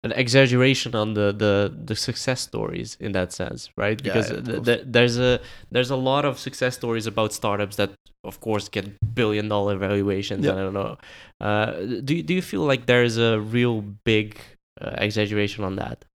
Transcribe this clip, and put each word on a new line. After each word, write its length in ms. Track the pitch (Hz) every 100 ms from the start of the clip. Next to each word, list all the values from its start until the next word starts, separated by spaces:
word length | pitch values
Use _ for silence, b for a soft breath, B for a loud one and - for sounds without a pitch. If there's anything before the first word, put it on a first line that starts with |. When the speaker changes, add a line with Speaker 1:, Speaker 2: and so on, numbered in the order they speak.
Speaker 1:
an 60 | 135
exaggeration 840 | - 120 131 135 123 131 131 120 110
on 180 | 107
the, 180 | 104 101
the, 400 | 104 107 101 101 80
the 100 | 85
success 460 | 110 - 120 - 127
stories 560 | - - - 85 - -
in 140 | -
that 200 | 95 90
sense, 380 | - - 117 - -
right? 240 | 101 107
Speaker 2:
Yeah, 80 | 131
Speaker 1:
Because 160 | 101 110
Speaker 2:
yeah, 40 | -
of 60 |
Speaker 1:
th-, 120 | 123 -
Speaker 2:
course. 100 | 117
Speaker 1:
th-, 160 | 120
there's 340 | 135 117 120 120
a, 220 | 123 120 B B B
there's 200 | 123 127
a 60 | 135
lot 280 | 131 135
of 160 | 143 123
success 340 | 131 - 127
stories 320 | 123 120 117 110
about 260 | 104 107
startups 440 | - 110 101 101 98
that, 140 | 98 - _ _
of 160 | - -
course, 280 | 113 104 -
get 160 | 104 98 98 -
billion 320 | 120 110 107 104
dollar 280 | 104 101 98
valuations. 680 | 98 101 98 98 98 101
Speaker 2:
Yeah. 100 | 143
Speaker 1:
I 20 | 95
don't 180 | 95
know. 240 | 98 110 - B B B _
Uh, 320 | 104 104 107 82 101 120
do, 160 | 127 170
do 140 | 156
you 80 | 185
feel 200 | 180 202
like 240 | 151 127 117
there 180 | 123
is 120 | 120 113
a 220 | 117 110
real 420 | 107 120 120 113 101 101
big, 360 | - 110 107 - - - _ -
uh, 140 | - -
exaggeration 640 | 104 107 104 104 101 104
on 140 | 98 95
that? 280 | 117 120 -